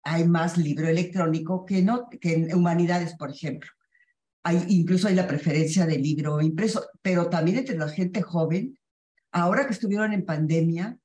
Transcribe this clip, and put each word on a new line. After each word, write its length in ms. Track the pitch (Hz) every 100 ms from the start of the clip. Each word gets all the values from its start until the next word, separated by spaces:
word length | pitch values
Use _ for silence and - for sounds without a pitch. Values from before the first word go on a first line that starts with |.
hay 240 | 156 170 170
más 300 | 170 170 175
libro 300 | 147 143 165
electrónico 760 | 165 180 190 165 160 160 185 -
que, 160 | 190
no, 280 | 190 247 247
que 240 | - 170
en 220 | 165 165 180
humanidades, 580 | 175 170 170 175 170 -
por 140 | 139
ejemplo. 400 | - 160 156 - _ _ _ _ _ _ _
Hay, 200 | - 175 175
incluso 380 | 185 165 185 202
hay 80 | 185
la 120 | -
preferencia 580 | 143 165 147 156 185 165
del 160 | 143
libro 400 | 147 143 151 151
impreso, 420 | 156 160 220 208 - _
pero 280 | 190 175 170
también 300 | 170 165 233
entre 180 | 262 175
la 100 | 151
gente 340 | 190 180 214
joven, 560 | 170 170 160 180 254 - _ _ _ _ _
ahora 360 | - 175 208 269
que 60 |
estuvieron 380 | 202 202 208 214
en 140 | 208 170
pandemia 720 | 151 156 160 165 165 202 254